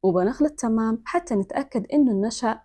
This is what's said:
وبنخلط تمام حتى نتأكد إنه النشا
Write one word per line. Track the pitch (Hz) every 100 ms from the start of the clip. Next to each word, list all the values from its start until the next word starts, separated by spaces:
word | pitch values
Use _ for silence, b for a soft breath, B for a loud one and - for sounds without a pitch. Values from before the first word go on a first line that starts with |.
وبنخلط | 190 180 180 262 302
تمام | 302 233 220 220 226 -
حتى | 349 349 214
نتأكد | 196 - 277 240 214
إنه | 294 269
النشا | 202 208 - 240 220